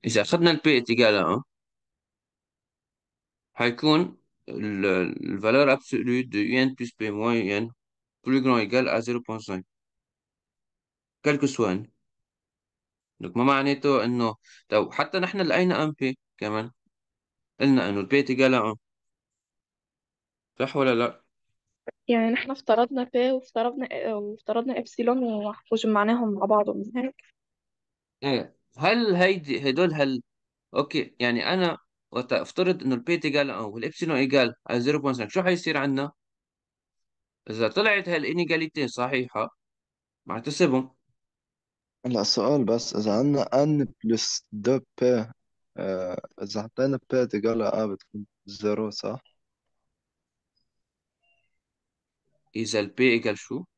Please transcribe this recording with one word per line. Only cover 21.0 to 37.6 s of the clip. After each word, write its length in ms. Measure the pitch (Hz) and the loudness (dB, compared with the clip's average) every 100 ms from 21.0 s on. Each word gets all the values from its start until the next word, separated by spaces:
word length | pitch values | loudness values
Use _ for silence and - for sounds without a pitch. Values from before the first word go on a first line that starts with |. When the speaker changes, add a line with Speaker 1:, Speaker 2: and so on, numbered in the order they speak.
| 120 - _ _ _ _ _ _ - _ - | 0 -4 _ _ _ _ _ _ -18 _ -2
Speaker 2:
يعني 240 | 233 226 | 0 2
نحن 200 | 247 254 | -2 -6
افترضنا 520 | 277 - 220 240 269 | -10 0 2 2 -2
ب 140 | 247 254 | -2 0
وافترضنا، 680 | 247 262 262 233 240 277 254 - 233 214 | 0 0 -4 -4 -4 -4 -8 -6 -6 -6
وافترضنا 640 | 208 220 - 214 247 233 | -8 -10 -4 -4 -2 -6
ابسيلون 440 | 233 - 233 262 | -8 -2 0 0
وح-، 400 | 240 214 208 214 _ | 0 -4 -6 -10 _
وجمعناهم 640 | 226 220 214 208 240 226 | -2 2 2 2 2 0
مع 120 | 196 196 | -2 2
بعضهم، 460 | 214 208 202 208 240 | 2 2 -2 -6 -6
هيك؟ 200 | 254 - _ _ _ _ _ _ _ _ _ _ | -6 -8 _ _ _ _ _ _ _ _ _ _
Speaker 1:
ايه، 340 | 139 127 - _ _ - | -2 -2 -4 _ _ -2
هل 380 | 160 233 226 175 | 2 2 2 4
هيدي، 540 | 185 196 143 113 139 | 4 2 -2 -2 -2
هدول، 240 | 131 180 | 2 0
هل، 300 | 151 139 131 - _ _ _ _ 101 | 2 0 0 -6 _ _ _ _ -4
اوكي، 400 | 143 156 - _ | -2 -2 -6 _
يعني 340 | 123 120 - | 0 0 0
انا 240 | 185 175 156 _ _ _ | 0 0 -2 _ _ _
وقت 220 | - 123 | -8 -2
افترض 500 | 110 - - 180 170 | -2 -2 -2 0 0
انه 120 | 135 123 | -2 -4
البي 220 | 123 170 | -2 -2
تيجال 340 | 160 143 143 | 0 0 -2
ان 80 | 98 | -4
والابسيلون 580 | 110 110 123 - 165 143 | -8 -8 -10 -6 -2 0
ايجال 380 | 135 139 120 117 - | 2 4 2 -2 -4
على 120 | 120 | -2
زيرو 200 | 123 151 | 0 0
بوينت 180 | 143 131 | 0 -4
سانك، 120 | 104 | -2
شو 120 | 185 | 0
حيصير 340 | 185 175 170 147 | 0 0 0 -2
عنا؟ 340 | 139 135 143 _ _ _ _ _ _ _ _ _ _ _ _ _ - | 0 -2 -4 _ _ _ _ _ _ _ _ _ _ _ _ _ -12
اذا 180 | 110 | -2